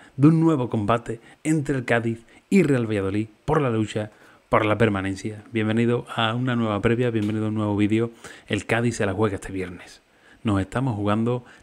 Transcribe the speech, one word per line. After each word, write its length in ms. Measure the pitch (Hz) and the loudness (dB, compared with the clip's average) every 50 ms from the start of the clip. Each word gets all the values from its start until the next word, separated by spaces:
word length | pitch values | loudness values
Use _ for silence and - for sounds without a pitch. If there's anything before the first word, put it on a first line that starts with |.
| - - _ | -20 -14 _
de 120 | 127 139 156 | 6 6 6
un 120 | 165 160 | 6 6
nuevo 280 | 165 165 160 131 123 110 | 4 2 2 2 0 -2
combate 520 | - 110 101 101 113 117 117 - 113 - - - - _ | -2 -2 0 0 0 0 -2 -6 -12 -12 -14 -20 -20 _
entre 340 | - 156 160 160 135 156 139 | -2 0 0 0 0 -2 -2
el 100 | 131 117 | -4 0
Cádiz 400 | 123 120 117 113 117 113 - - _ - - _ _ | 0 0 0 0 -2 -4 -6 -10 _ -20 -20 _ _
y 140 | 196 196 160 | 4 4 4
Real 220 | 139 139 120 117 | 4 2 2 0
Valladolid 420 | 107 110 101 95 95 95 107 110 - - _ _ | -2 -2 -2 -2 -2 -2 -2 -4 -6 -10 _ _
por 160 | - 156 156 | -2 0 0
la 80 | 139 123 | 0 0
lucha 400 | 113 110 107 - - 110 107 - - _ - - - _ _ _ | 0 0 -2 -2 -4 -6 -6 -8 -12 _ -20 -20 -20 _ _ _
por 160 | 123 110 110 | 0 2 2
la 100 | 107 107 | 2 2
permanencia. 680 | 104 117 104 101 98 95 98 98 95 - 110 107 104 - - | 2 2 2 2 -2 -4 -4 -6 -6 -8 -10 -12 -12 -16 -6
Bienvenido 520 | - 110 107 110 110 117 117 117 120 120 - - - | -4 -2 0 0 0 2 2 2 0 -2 -4 -6 -4
a 200 | 120 113 110 113 | -2 -2 -2 -2
una 200 | 120 131 131 120 | -2 -2 -2 0
nueva 280 | 120 113 107 104 101 | 0 0 0 0 0
previa, 260 | - 117 117 120 123 123 | 2 2 2 2 0 0
bienvenido 360 | 113 110 104 107 110 110 107 | 0 0 0 0 -2 -2 -2
a 20 | 107 | -2
un 60 | 107 | -2
nuevo 200 | 107 107 104 101 | -2 -2 0 0
vídeo. 360 | 101 104 101 110 110 117 117 117 - - - - - - | 0 2 2 2 0 0 -2 -4 -12 -20 -20 -20 -20 -6
El 200 | - 107 101 - | -4 -4 -4 -2
Cádiz 300 | - 113 117 117 120 113 | -2 -2 0 0 -2 -2
se 100 | - 107 | -2 -4
la 80 | - 87 | -2 0
juega 220 | 104 110 104 98 | 0 0 0 0
este 160 | 95 - - | -4 -8 -8
viernes. 500 | 95 92 90 90 90 85 - - - - _ _ _ _ _ - - - | -8 -8 -8 -8 -12 -16 -18 -20 -20 -20 _ _ _ _ _ -20 -20 -6
Nos 180 | - 117 101 95 | -2 0 0 0
estamos 340 | 95 - - 120 135 131 110 | 0 -2 -4 -2 -2 -2 -2
jugando 480 | 101 101 104 104 110 113 120 123 123 - - - - | -2 -2 0 0 0 0 -2 -2 -4 -8 -14 -20 -8